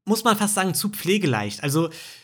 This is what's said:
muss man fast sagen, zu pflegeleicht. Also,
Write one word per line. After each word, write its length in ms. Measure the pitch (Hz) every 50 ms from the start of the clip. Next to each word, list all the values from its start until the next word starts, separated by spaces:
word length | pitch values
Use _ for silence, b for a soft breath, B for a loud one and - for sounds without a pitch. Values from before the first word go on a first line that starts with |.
| _
muss 200 | - 214 214 -
man 120 | 240 214
fast 180 | 208 208 202 -
sagen, 200 | - 190 190 170
zu 160 | - - 208
pflegeleicht. 720 | - - - 165 196 214 190 151 123 107 104 104 101 - -
Also, 280 | 143 135 156 165 160 160 B B B B B